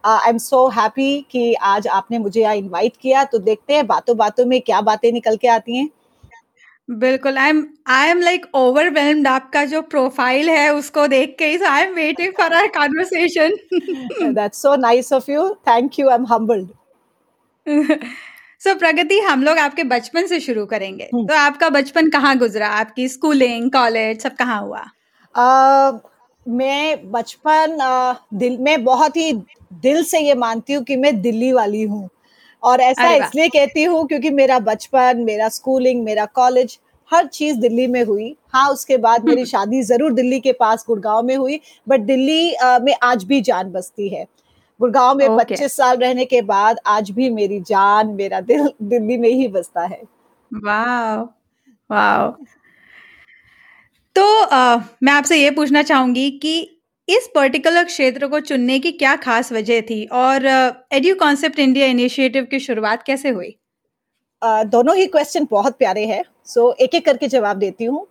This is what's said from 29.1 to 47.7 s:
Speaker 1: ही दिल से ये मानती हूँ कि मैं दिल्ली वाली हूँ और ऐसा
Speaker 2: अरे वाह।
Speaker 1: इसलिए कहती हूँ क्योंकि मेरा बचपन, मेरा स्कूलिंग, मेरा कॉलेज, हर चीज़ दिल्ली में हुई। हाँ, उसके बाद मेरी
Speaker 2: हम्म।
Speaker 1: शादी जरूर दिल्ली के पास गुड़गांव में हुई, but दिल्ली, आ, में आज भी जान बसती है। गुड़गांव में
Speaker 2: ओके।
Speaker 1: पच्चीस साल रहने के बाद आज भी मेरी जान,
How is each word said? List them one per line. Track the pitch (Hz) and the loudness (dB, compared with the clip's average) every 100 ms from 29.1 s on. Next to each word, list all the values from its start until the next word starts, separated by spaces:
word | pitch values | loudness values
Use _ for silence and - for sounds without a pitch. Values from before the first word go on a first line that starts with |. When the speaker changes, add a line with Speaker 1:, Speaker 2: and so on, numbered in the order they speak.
| 311 | 0
Speaker 1:
ही | 320 233 180 _ _ | -2 -4 -8 _ _
दिल | 170 151 302 | -2 0 0
से | 330 330 | 0 0
ये | 294 | 2
मानती | 262 233 226 226 | 0 0 -4 -6
हूँ | 285 | -6
कि | 240 262 | -2 0
मैं | 285 226 | 0 0
दिल्ली | 240 220 254 | -2 -2 0
वाली | 254 208 208 | 0 0 -2
हूँ | 214 208 190 _ _ _ _ _ | -4 -6 -12 _ _ _ _ _
और | 247 254 | 0 4
ऐसा | 254 262 339 | 2 2 2
Speaker 2:
अरे | 311 | 2
वाह। | - | 0
Speaker 1:
इसलिए | 277 330 | 0 2
कहती | 294 277 311 | 2 2 0
हूँ | 320 330 302 | 0 0 -2
क्योंकि | 294 294 | -2 -2
मेरा | 277 262 254 | 2 2 2
बचपन, | 208 214 - 262 254 240 | 0 -6 -2 2 2 2
मेरा | 226 214 220 | -2 -2 -4
स्कूलिंग, | - - 262 254 247 | -4 -2 0 2 0
मेरा | 220 214 | -2 -4
कॉलेज, | 208 - 247 254 254 - _ _ _ | -2 0 2 2 -2 -6 _ _ _
हर | 330 349 | 0 0
चीज़ | - 302 254 | -4 -4 0
दिल्ली | 233 233 254 | 0 0 0
में | 247 | 0
हुई। | 226 208 226 302 _ | 0 -2 -4 -12 _
हाँ, | 254 277 | 0 2
उसके | 277 - 262 | 0 0 2
बाद | 226 233 | 4 2
मेरी | 233 247 | 4 2
Speaker 2:
हम्म। | 247 | 0
Speaker 1:
शादी | 214 202 262 | -4 -2 -2
जरूर | 214 233 311 | 0 0 2
दिल्ली | 233 254 262 | 0 0 0
के | 262 | 0
पास | 254 220 220 - | 2 2 0 -2
गुड़गांव | 220 214 220 | -4 0 -2
में | 240 269 | 0 -2
हुई, | 262 302 _ _ - | -2 -6 _ _ -2
but | 269 | 0
दिल्ली, | 208 262 269 320 339 | 2 0 2 0 0
आ, | 294 254 247 | 0 2 4
में | 247 - | 2 2
आज | 247 247 | 0 0
भी | 185 277 | 0 0
जान | 233 185 190 | 0 -2 -4
बसती | 180 180 - 196 | -8 -10 -10 -8
है। | 170 180 _ _ _ _ _ | -8 -12 _ _ _ _ _
गुड़गांव | 240 254 247 269 | 0 2 2 4
में | 277 | 2
Speaker 2:
ओके। | 220 | 2
Speaker 1:
पच्चीस | 233 185 285 - | 0 -2 -4 0
साल | 254 254 | 0 2
रहने | 254 254 | 0 -2
के | 254 240 | 0 0
बाद | 202 202 214 226 - | 2 2 2 0 0
आज | 208 202 | -2 -2
भी | 202 262 | -2 -2
मेरी | 220 202 202 | -2 -4 -4
जान, | 175 | -2